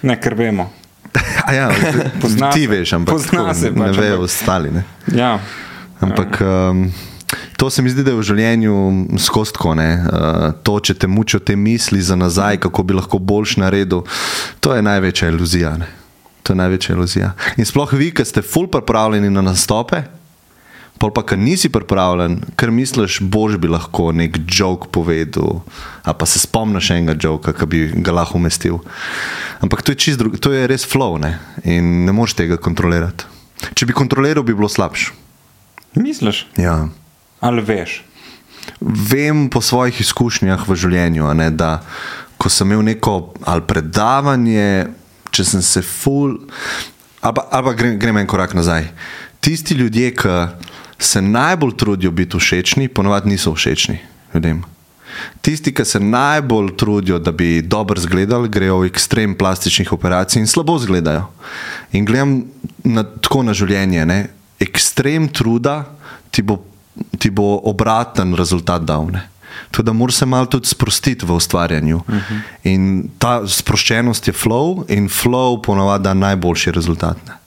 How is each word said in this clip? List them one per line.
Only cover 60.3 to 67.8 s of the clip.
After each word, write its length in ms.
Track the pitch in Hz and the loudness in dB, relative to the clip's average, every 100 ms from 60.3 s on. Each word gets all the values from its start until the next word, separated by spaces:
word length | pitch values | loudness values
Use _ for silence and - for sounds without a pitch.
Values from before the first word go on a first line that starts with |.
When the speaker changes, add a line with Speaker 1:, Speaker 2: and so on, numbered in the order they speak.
| 117 | 0
Speaker 2:
in 80 | 107 | 2
slabo 300 | - 156 165 | 0 2 0
izgledajo. 500 | 117 90 80 78 95 - - - - - - | 2 0 2 -2 -4 -12 -16 -14 -12 -12 -4
In 140 | 98 | -2
gledam 320 | 104 123 139 135 120 - - - | 2 2 2 0 -4 -14 -18 -4
na, 240 | 131 113 | 0 0
tako 400 | 101 - - 139 | -2 -4 -2 0
na 100 | 120 | 2
življenje, 520 | 98 98 98 95 85 | 0 0 2 2 2
ne. 160 | 80 95 101 - _ _ | 2 0 -2 -10 _ _
Ekstrem 680 | - - - - 135 160 156 | -4 0 -2 0 0 0 0
truda 560 | 151 113 117 131 151 143 - - - - | 0 0 2 0 -2 -8 -16 -20 -20 -6
ti 160 | - | -2
bo, 180 | 104 98 - - _ - - | 0 -2 -4 -20 _ -14 -10
ti 160 | - 110 | -2 -2
bo 260 | 98 101 101 | 2 2 2
obraten 720 | 110 98 | 0 0